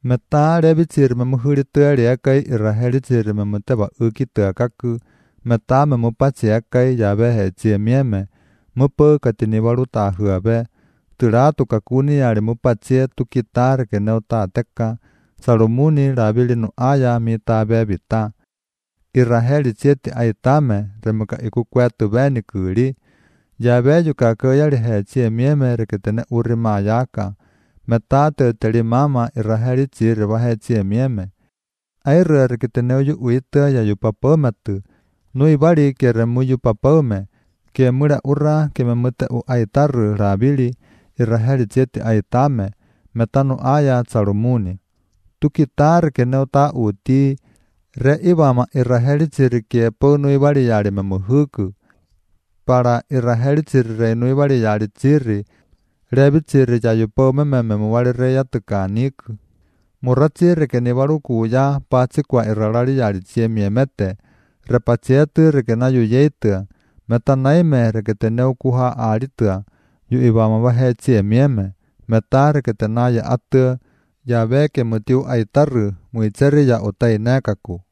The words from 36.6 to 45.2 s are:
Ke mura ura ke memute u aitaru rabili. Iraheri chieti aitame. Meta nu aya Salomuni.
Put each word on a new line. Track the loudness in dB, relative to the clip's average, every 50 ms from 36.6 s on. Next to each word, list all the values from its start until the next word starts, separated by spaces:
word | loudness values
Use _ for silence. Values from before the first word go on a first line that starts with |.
| 0 -2 -2 0 0 2 2 2 2 0 -4 -6 -8 -12 _ _ _ _ _ _ _ _ _
Ke | 0 0 2
mura | 2 0 0 0 0 -2 -2
ura | -4 -2 0 0 0 0 0 -2 -4 -4
ke | -4 -2
memute | -2 0 -2 -2 -4 -4 _ -8 -6
u | -6 -8 -6
aitaru | -4 -2 -2 -2 0 0 0 0 2 2 0 0 0 0
rabili. | 0 0 0 0 0 0 0 0 0 -2 -2 -4 _ _ _ _ _ _ _ _ -4
Iraheri | -2 0 0 0 0 0 0 0 -2
chieti | -2 0 -2 -2 0 -4 -8
aitame. | -2 0 0 0 -2 _ -2 0 0 0 0 -2 -6 -6 -10 _ _ _ _ _ _ _ _
Meta | -4 -4 0 0 0 0
nu | 0 -2 -2 -2
aya | 0 0 2 2 2 0 0 -2 -2
Salomuni. | -2 -2 0 0 0 0 0 0 0 0 -2 -4 -8 -10 _ _ _ _ _ _ _ _